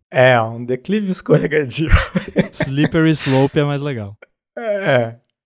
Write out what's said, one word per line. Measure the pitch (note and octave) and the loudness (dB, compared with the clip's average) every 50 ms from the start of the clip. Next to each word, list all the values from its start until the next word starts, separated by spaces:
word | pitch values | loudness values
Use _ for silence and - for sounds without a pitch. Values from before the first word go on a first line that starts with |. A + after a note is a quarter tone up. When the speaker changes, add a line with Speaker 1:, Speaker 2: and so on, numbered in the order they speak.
| _ _ | _ _
Speaker 1:
É, | - D#3 B2+ B2+ B2+ A#2+ | 2 4 4 6 6 4
um | A2+ A2+ A#2 A#2 A#2+ | 2 0 -4 -8 -6
declive | A#2+ B2+ B2+ - - F#3+ A3 G#3+ F#3+ | -6 -6 -6 -4 -4 -4 -2 -2 -4
escorregadio. | F#3 - - - D3+ D3 D#3 E3+ D3+ D#3+ D3 B2+ A#2+ - D#3+ D3 - - - - - - | -4 -4 0 2 2 2 2 0 -2 -2 -2 -2 -2 -4 0 2 2 2 2 0 -6 -8
<laughs> | - - - - - - | -8 -4 -2 -2 -2 -2
Speaker 2:
Slippery | - - - C#3+ C3+ C#3 D3+ E3 - E3+ D#3+ D#3+ | -4 -6 -4 -2 0 0 0 0 2 2 2 2
slope | D#3+ D3 - C#3+ C3+ C3 C3+ C#3 - D#3+ | 2 2 0 0 2 2 2 2 2 0
é | D3 | 0
mais | C#3+ C#3+ C#3+ C#3 | 0 -2 -4 -6
legal. | D3 C#3 A#2 G#2 G2+ G#2 - - - _ _ _ _ - - | -6 -8 -8 -10 -12 -14 -18 -20 -20 _ _ _ _ -16 -10
Speaker 1:
É, | A#3+ A3+ G#3 G3+ F#3+ D#3 C#3 B2 A#2 A2+ A#2 A#2+ _ _ _ _ _ | -8 -6 -6 -4 0 0 0 0 0 -2 -6 -12 _ _ _ _ _